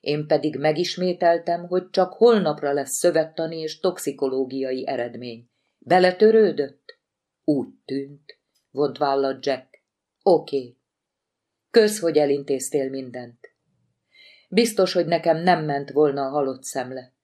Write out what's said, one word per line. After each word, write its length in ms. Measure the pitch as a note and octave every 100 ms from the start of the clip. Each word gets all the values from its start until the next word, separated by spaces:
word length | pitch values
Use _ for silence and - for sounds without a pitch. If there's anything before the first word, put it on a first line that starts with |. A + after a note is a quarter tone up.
Én 260 | - D3 D3+
pedig 300 | D3+ D#3 D3+
megismételtem, 1080 | D3+ D#3 F3 - F3+ F3 F3 E3+ E3+ E3+ F3
hogy 240 | F3+ F3+
csak 220 | - F#3
holnapra 600 | - A#3 A3+ E3+ D3 D3
lesz 240 | C#3+ C3+ -
szövettani 600 | F3 D#3+ D#3 - D#3+ E3
és 220 | D#3+ D#3
toxikológiai 1040 | F#3+ F3 - C3+ C3+ C3 B2+ C3+ C3 C3 -
eredmény. 640 | C3 A#2+ A#2 B2 A#2 A#2+ _ _ _
Beletörődött? 1200 | - F3+ F3+ F#3 G#3+ A3 G#3 D3+ C#3 _ _ - _ _ _ _
Úgy 280 | - D3 A2 -
tűnt, 540 | - C3+ C#3 C#3+ _ - _ _ _
vont 280 | B2+ C#3+ C3
vállat 480 | C#3+ C#3 C3+ C3+ D3
Jack. 360 | C3 - _ _ _ _ _
Oké. 540 | - E3+ - C#3 B2 _ _ _ _ _ _ _ _ _ _
Kösz, 300 | - G#3+ G#3
hogy 160 | E3+ D3+
elintéztél 760 | D3 C#3 C#3 C3+ B2+ D3 C3+
mindent. 640 | C3+ B2+ B2 A#2+ A#2+ - _ _ _ _ _ _ _ - _ _
Biztos, 440 | F#3 A#3 - F#3
hogy 140 | F#3 D#3+
nekem 300 | E3+ E3+ D#3+
nem 280 | F3 E3+
ment 260 | D#3 C#3+ C#3
volna 340 | C3+ D3+ C#3
a 60 | C3+
halott 320 | D3 C3+ C3
szemle. 500 | - C#3 B2 C3 B2 _